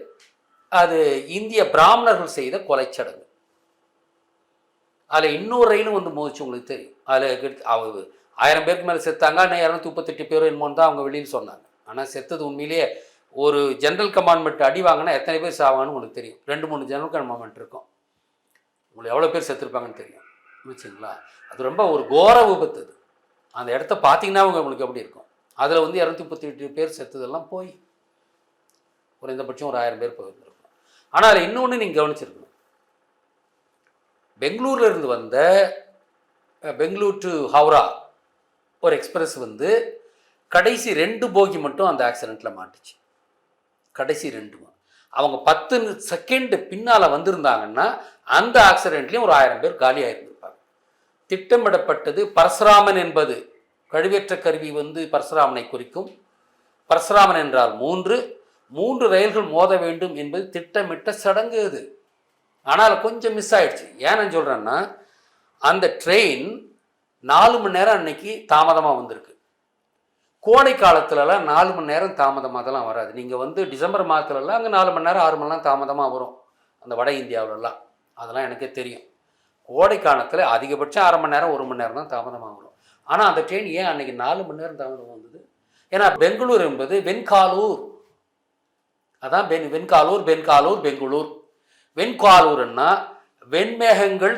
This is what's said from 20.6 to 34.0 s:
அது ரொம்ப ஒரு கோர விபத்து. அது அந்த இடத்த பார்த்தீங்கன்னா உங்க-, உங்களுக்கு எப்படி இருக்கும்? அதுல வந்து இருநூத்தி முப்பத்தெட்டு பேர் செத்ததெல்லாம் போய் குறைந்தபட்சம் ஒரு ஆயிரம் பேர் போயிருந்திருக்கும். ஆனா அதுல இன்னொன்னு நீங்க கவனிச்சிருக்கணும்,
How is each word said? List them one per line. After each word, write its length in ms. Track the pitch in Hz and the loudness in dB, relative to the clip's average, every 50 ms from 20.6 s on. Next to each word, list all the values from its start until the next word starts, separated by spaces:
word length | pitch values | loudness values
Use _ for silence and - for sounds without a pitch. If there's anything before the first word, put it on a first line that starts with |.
| - 131 127 - - 110 98 101 107 104 90 - - _ _ _ - | -20 -20 -20 -20 -20 -20 -20 -20 -18 -18 -18 -18 -20 _ _ _ -20
அது 220 | - - - 127 - | -20 -10 -8 -6 -4
ரொம்ப 120 | 170 190 208 175 | -2 0 0 0
ஒரு 140 | 156 139 - | 0 -2 -2
கோர 300 | - 135 156 185 214 240 247 226 | 2 4 6 8 8 8 8 6
விபத்து. 380 | 208 185 165 - - - - | 6 2 0 -2 -4 -6 -8
அது 120 | - - _ _ _ _ _ _ _ _ _ _ _ _ - | -18 -20 _ _ _ _ _ _ _ _ _ _ _ _ -16
அந்த 140 | 117 123 120 | -12 -8 -6
இடத்த 220 | 120 135 156 - 208 | -6 -4 -4 -4 -2
பார்த்தீங்கன்னா 500 | - - 143 143 - - 196 196 196 196 | 2 4 4 4 4 2 0 2 2 2
உங்க-, 160 | 190 175 165 | 2 2 -2
உங்களுக்கு 240 | 151 135 135 123 131 | -4 -6 -6 -8 -8
எப்படி 180 | 123 127 123 107 | -8 -8 -10 -16
இருக்கும்? 240 | - - - - _ _ _ _ _ _ | -16 -20 -20 -20 _ _ _ _ _ _
அதுல 240 | - 135 147 165 165 | -4 -2 0 2 0
வந்து 180 | 156 156 175 185 | 0 0 -2 -2
இருநூத்தி 260 | 165 160 165 - 165 | -2 -2 -4 -8 -12
முப்பத்தெட்டு 420 | - 156 - 151 147 135 139 139 139 | -16 -16 -14 -14 -16 -14 -14 -16 -12
பேர் 280 | 143 156 160 156 - | -8 -6 -8 -8 -8
செத்ததெல்லாம் 500 | - 131 - - 135 127 123 143 165 165 | -12 -18 -16 -16 -14 -14 -12 -12 -12 -12
போய் 220 | - 190 185 185 185 - _ _ _ _ _ _ _ _ _ _ _ _ _ _ _ _ _ _ _ _ _ _ _ _ _ _ _ _ _ 131 | -12 -14 -14 -14 -16 -20 _ _ _ _ _ _ _ _ _ _ _ _ _ _ _ _ _ _ _ _ _ _ _ _ _ _ _ _ _ -16
குறைந்தபட்சம் 460 | 131 131 131 131 123 127 - 147 139 | -14 -12 -12 -12 -14 -14 -12 -10 -8
ஒரு 80 | 123 | -6
ஆயிரம் 240 | 120 120 117 117 110 | -4 -4 -4 -6 -6
பேர் 160 | 120 117 - | -8 -10 -10
போயிருந்திருக்கும். 360 | - 98 95 - _ _ _ _ _ _ _ _ _ _ _ _ _ _ _ - | -12 -20 -20 -20 _ _ _ _ _ _ _ _ _ _ _ _ _ _ _ 0
ஆனா 120 | 165 208 | 4 6
அதுல 180 | 220 202 185 170 | 6 6 6 2
இன்னொன்னு 360 | 185 220 254 254 247 247 240 | -2 -4 -2 -2 -2 -2 -2
நீங்க 140 | 214 185 151 | -4 -2 0
கவனிச்சிருக்கணும், 460 | 151 151 147 147 - - - - - - _ _ _ _ _ _ _ _ _ _ _ _ _ _ _ _ _ _ _ _ _ _ _ _ _ _ _ _ _ _ _ | 0 0 0 -2 -8 -12 -18 -20 -20 -20 _ _ _ _ _ _ _ _ _ _ _ _ _ _ _ _ _ _ _ _ _ _ _ _ _ _ _ _ _ _ _